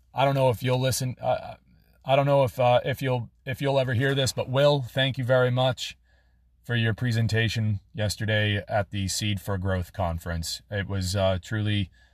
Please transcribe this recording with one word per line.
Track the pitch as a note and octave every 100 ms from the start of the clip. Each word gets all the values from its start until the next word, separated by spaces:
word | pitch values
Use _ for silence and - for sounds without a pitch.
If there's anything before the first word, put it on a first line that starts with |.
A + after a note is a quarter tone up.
| _
I | B2 C#3
don't | C#3
know | C3
if | G#2+
you'll | B2+ B2+
listen. | C3 - B2+ -
Uh, | B2+ B2+ - - _ _ _ _
I | C3+ C#3
don't | C#3
know | C#3
if, | B2+ -
uh, | B2 B2
if | D3 B2+
you'll, | C3+ B2 A2+ _ C3
if | B2
you'll | C#3 C3+
ever | B2+
hear | A#2+ C#3
this, | C#3 C3
but | - -
Will, | C3+ D3 C#3+
thank | A#2+ C3+ C3+ B2+
you |
very | A#2+ B2+ B2+
much | B2+ B2+ - - - _ _ _ _ _ _
for | - A#2
your | A2+
presentation | G#2 B2 A2+ A2+ A2 A2+ A#2 G#2+ G2+ -
yesterday | - G#2 - G#2+ G#2+ G#2+ G2+ -
at | G#2+ G2
the | G2+ F#2+
Seed | - G#2+ G2
for | - G2
Growth | F#2+ F#2 F2
conference. | - F2 E2 F2 E2 - - -
It | G2+ G2
was, | G2 F2+ G2+
uh, | F#2+ F#2
truly, | - A2 G#2 G2+ F#2+ _ _